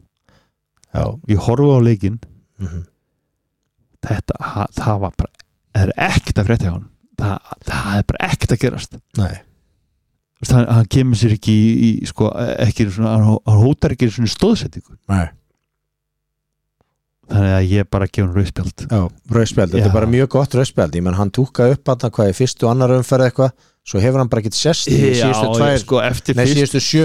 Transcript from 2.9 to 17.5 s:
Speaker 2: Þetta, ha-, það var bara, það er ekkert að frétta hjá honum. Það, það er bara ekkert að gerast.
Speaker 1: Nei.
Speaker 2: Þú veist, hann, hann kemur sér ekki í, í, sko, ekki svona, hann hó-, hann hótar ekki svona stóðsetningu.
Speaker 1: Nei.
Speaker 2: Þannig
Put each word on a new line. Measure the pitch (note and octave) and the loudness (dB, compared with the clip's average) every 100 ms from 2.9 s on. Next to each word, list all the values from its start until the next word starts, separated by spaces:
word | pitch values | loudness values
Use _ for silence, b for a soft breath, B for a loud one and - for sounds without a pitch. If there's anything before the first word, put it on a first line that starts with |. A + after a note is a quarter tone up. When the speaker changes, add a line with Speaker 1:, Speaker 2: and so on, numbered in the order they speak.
| _ _ _ _ _ _ _ _ _ _ _ | _ _ _ _ _ _ _ _ _ _ _
Speaker 2:
Þetta, | - G#2 - - | -6 -6 -6 -8
ha-, | - G#2 G#2 | -8 -6 -6
það | - - G#2 | -6 -4 -2
var | F#2+ - | -4 -6
bara, | - _ _ _ _ | -8 _ _ _ _
það | - | 0
er | F#2+ - | 0 0
ekkert | F3+ - - - | -2 -2 -2 0
að | G2 | 0
frétta | A2+ | 0
hjá | G2 | -2
honum. | F2+ G#2 _ _ - | -6 -10 _ _ -6
Það, | G#2 G2 - - | -6 -6 -10 -16
það | - - G3+ G3+ | -10 -6 -2 -2
er | |
bara | - - F#3 | -2 -2 -4
ekkert | D3+ - | -2 0
að | B2 | 0
gerast. | B2+ - - - _ - | -2 -4 -12 -18 _ -4
Speaker 1:
Nei. | F#2 F#2 _ _ _ _ _ _ _ _ _ _ | -4 -6 _ _ _ _ _ _ _ _ _ _
Speaker 2:
Þú | |
veist, | - | 0
hann, | B2 A#2+ | 2 4
hann | A#2 A2 | 2 4
kemur | C#3 B2+ A2 | 2 2 2
sér | G#2+ | 2
ekki | G#2+ - | 0 2
í, | G#2+ A2 B2 A#2 A2 | 2 4 4 2 0
í, | - | -4
sko, | - G#2+ | -2 -2
ekki | - A#2+ - A#2 - G#2+ | -2 -4 -2 -2 0 -2
svona, | F#2+ A2 A2 | -2 0 2
hann | G#2+ | 2
hó-, | A2 | 2
hann | - G#2 | 2 4
hótar | B2 D3+ D#3+ | 4 2 -2
ekki | A#2 A#2+ | 0 -2
svona | G#2 A2+ | 0 -4
stóðsetningu. | - G3 A3+ - - - - - | 0 0 0 -4 -12 -20 -12 -4
Speaker 1:
Nei. | F#2+ E2 - _ _ _ _ _ _ _ _ _ _ _ _ _ _ _ _ _ _ - | -2 -2 -8 _ _ _ _ _ _ _ _ _ _ _ _ _ _ _ _ _ _ -4
Speaker 2:
Þannig | G#2 G2 | 0 2